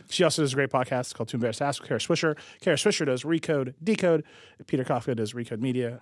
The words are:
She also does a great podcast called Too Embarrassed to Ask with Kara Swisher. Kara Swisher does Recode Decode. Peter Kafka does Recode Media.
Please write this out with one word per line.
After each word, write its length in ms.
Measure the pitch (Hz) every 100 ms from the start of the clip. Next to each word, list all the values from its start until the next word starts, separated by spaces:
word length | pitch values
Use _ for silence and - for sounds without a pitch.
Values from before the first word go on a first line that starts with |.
| -
She 140 | -
also 180 | 165 165
does 100 | 143
a 20 | 135
great 140 | 135
podcast 460 | 135 123 127 123 -
called 140 | 113
Too 80 | 123
Embarrassed 220 | 117 110
to 60 | 143
Ask 160 | -
with 60 | -
Kara 100 | 117
Swisher. 380 | - 165 160 147 - -
Kara 140 | 185 143
Swisher 280 | 208 196 143
does 180 | 127
Recode 500 | 151 165 - 147 127 -
Decode. 400 | 175 208 180 160 - - - - -
Peter 160 | 135
Kafka 320 | 127 123 135 113
does 180 | 104
Recode 260 | 117 113 110
Media. 420 | 131 123 117 123